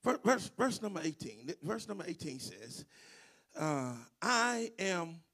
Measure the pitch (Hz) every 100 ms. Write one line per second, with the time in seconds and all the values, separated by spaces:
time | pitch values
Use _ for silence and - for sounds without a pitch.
0 | 240 - - 247 175 - 254 220 214 185
1 | 160 151 123 107 117 - 151 220 208 202
2 | 170 160 156 131 113 95 113 - - -
3 | - - - _ _ - 156 143 127 120
4 | 117 _ - 247 240 240 226 226 190 180
5 | 165 165 _